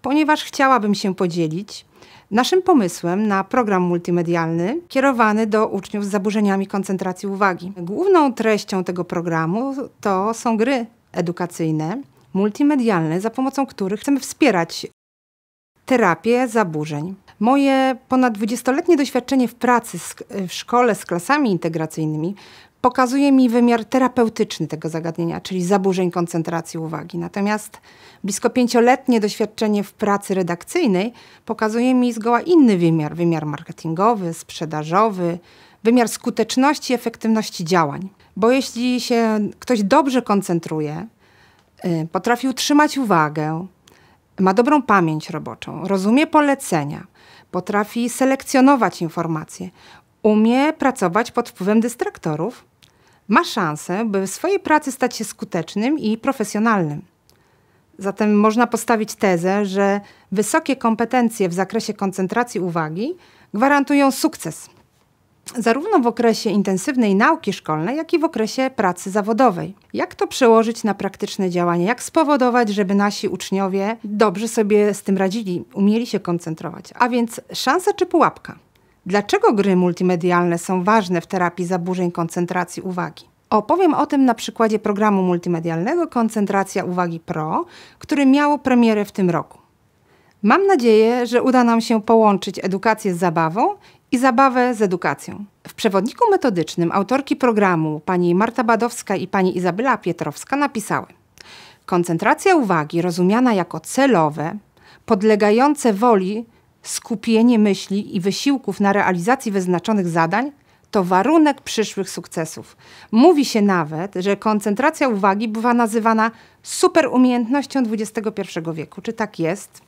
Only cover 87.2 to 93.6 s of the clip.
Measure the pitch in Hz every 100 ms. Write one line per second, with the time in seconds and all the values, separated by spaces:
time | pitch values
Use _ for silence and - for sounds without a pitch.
87.2 | - 160 156 247 349 - - _ - 285
88.2 | 277 277 294 294 269 247 233 214 202 -
89.2 | 185 165 - - _ _ _ _ _ _
90.2 | _ _ 202 302 392 359 233 214 220 247
91.2 | 240 240 262 254 240 233 226 226 214 226
92.2 | 214 190 202 180 196 185 220 214 202 175
93.2 | 180 165 160 180